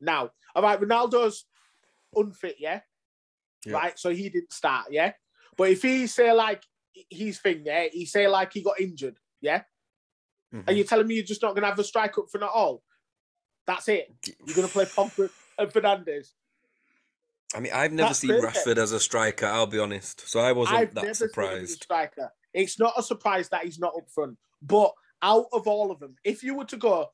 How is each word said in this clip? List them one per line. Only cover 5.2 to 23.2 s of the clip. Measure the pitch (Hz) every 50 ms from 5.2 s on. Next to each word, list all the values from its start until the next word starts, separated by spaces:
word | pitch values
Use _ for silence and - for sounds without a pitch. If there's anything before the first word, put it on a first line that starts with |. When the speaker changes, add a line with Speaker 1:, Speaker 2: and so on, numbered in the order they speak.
| _ _ _ _ _ _ _ -
Speaker 1:
But | 190 190
if | 190 185
he | - 254 262 262 254
say, | 220 - - 240 233
like, | 226 226 220 220 208 - - _ _ _ _ _ _ 185 - -
his | 170 170 214 208 185 -
thing, | - 196 170 156 147
yeah? | 151 151 170 170 160
He | 160 175 170
say, | - - 202 202
like, | 196 196 190 185 185 -
he | 202
got | 175 196 202 190
injured, | 190 185 165 139 139 123 107 _ _ _ _ -
yeah? | 147 147 165 208 - _ _ _ _ _ _ _ _ _ _ _ _ _ _ _ _ _ -
Speaker 2:
Mm-hmm. | 107 92 -
Speaker 1:
Are |
you | 202 202 196
telling | - 226 220 214
me | 226 226
you're | 220 190
just | 190 208 -
not | 233 208 196
gonna | 202 208 202
have | 196 202
a | 202
strike | - - 226 214 202 - 208
up | - -
front | - 202 208
at | 190
all? | 226 226 196 147 123 - _ _ _ _ _ _ _ _ _ _ _ _ _ _ _ _ -
That's | - 180 175 - 226
it? | 214 170 - - - _
Speaker 2:
D- | - - - _ -
Speaker 1:
You're | 151 156
gonna | 185 185 175
play | - 196 196
Pogba | 190 - 202 202 220 - 202 196 180 - _ _ _ _ -
and | 214 202
Fernandes? | - 220 202 202 202 196 170 165 147 147 135 - _ _ _ _ _ _ _ _ _ _ _ _ _ _ _ _ _ _ _ _ _ _ _ - -
Speaker 2:
I | 110
mean, | 127 -
I've | - 127 147 156
never | 156 160 156 143
Speaker 1:
That's | 139 -
Speaker 2:
seen | - 160
Speaker 1:
crazy. | - 240 226
Speaker 2:
Rashford | 113 - 190 - 120 113 113
as | 110 104
a | 113 107
striker, | - - - 113 110 107 - - 110
I'll | 101 107 117 113
be | 104 110 107
honest. | 104 101 101 95 - - - - - -
So | - 117
I | 120 127
wasn't | 123 123 120 120 - 233
Speaker 1:
I've | 226 - -
Speaker 2:
that | 110
Speaker 1:
never | 202 208 220
seen | - 226
him | 220
as |
a |
Speaker 2:
surprised. | - - 98 95 95 92 92 87 165 -
Speaker 1:
striker. | - - 175 165 151 - - 139 131 - _ _ _ _ -
It's | 180 196 185 - -
not | 226 233 -
a | 254
surprise | 233 - 233 -